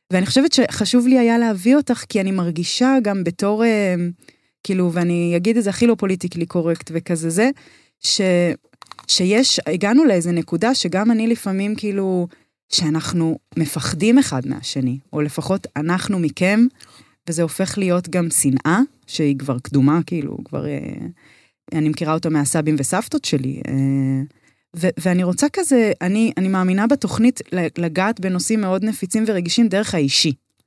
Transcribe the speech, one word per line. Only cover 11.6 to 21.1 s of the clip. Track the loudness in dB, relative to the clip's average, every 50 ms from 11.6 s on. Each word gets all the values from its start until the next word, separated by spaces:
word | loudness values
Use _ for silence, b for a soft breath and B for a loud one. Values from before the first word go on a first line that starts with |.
| -2 -4 -4
כאילו, | -4 -4 -4 -4 -2 -2 0 0 -2 -2 -4 b b b b b _ _ _
שאנחנו | -4 -2 0 0 0 -2 -2 -2 -2 0 0 0 -2 -4 -8 _ -4
מפחדים | -2 -2 -2 -4 -6 -6 -6 -2 0 2 4 6 4
אחד | 4 2 -2 -4 -4
מהשני, | -4 -6 -6 -8 -6 -4 -2 -2 -2 -4 -6 -8 _
או | -4 -4
לפחות | -4 -2 -4 -4 -2 -2 -2 -4 -4 -6 -6
אנחנו | -4 -2 -2 -2 -2 -2 -2 -2 0
מכם, | -2 -2 -2 0 0 2 4 4 4 2 b b b b b b b b b b _ -6
וזה | -2 -2
הופך | -2 -2 -2 -4 -4 -4 -2 -2
להיות | 0 0 0 0 -2 -2
גם | -2 -2 -2 0
שנאה, | 0 0 2 2 0 2 2 2 2 2 2 0 _ _ _
שהיא | -8 -4 -2 0 0 0 0
כבר | -2 -4 -4 -4
קדומה, | -4 -2 2 2 4 4 4 2 0
כאילו, | -2 -4 -6 -6 -6 -8 -12 -12
כבר, | -10 -8 -8 -6
אה, | -6 -8 -8 -8 -10 -10 -12 -12 -14